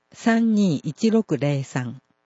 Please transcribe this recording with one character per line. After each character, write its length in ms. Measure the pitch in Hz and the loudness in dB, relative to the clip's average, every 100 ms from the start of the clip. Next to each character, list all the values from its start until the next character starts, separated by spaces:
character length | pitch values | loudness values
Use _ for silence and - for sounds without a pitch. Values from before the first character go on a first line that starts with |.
| _ | _
三 420 | - 240 226 233 | -4 0 2 2
二 220 | 208 196 143 | 2 2 0
一 340 | - - 226 | -4 -2 0
六 260 | 226 - 139 | 2 0 -2
零 280 | 143 139 | -2 -2
三。 360 | 135 135 123 123 _ _ | -4 -6 -8 -10 _ _